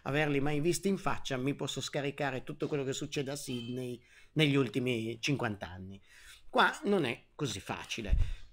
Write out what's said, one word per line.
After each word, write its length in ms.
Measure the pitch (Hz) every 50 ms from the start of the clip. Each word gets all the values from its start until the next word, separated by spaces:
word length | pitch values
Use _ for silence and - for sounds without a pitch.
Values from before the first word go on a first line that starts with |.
| -
averli 360 | - 135 151 151 147 143 139
mai 200 | 135 147 151 147
visti 280 | 147 175 165 - - 196
in 80 | 196
faccia, 400 | - - - - - - - 135
mi 180 | 123 127 143 143
posso 260 | - 151 135 - 135
scaricare 600 | - - - 147 135 143 143 - 147 135 131 123
tutto 240 | - - 147 - 147
quello 180 | 135 151 139 131
che 100 | 135 127
succede 360 | - 147 - - 147 135 131
a 60 | 143
Sydney 640 | 143 - 139 127 120 117 120 123 127 127 123 120 117 - - - - - -
negli 240 | - 151 156 143 139
ultimi 640 | 139 131 117 - 139 123 127 120 113 110 113 120 117
cinquanta 480 | - 147 139 117 120 110 104 98 95 87
anni. 300 | 92 92 92 95 98 101 - - - - - - - - - -
Qua 280 | - - - 392 - - 311
non 200 | 202 202 185 139
è 220 | 117 - - - _ _
così 260 | - 151 120 101 95
facile. 760 | - - 98 87 - - - 117 107 98 - - - - - - - -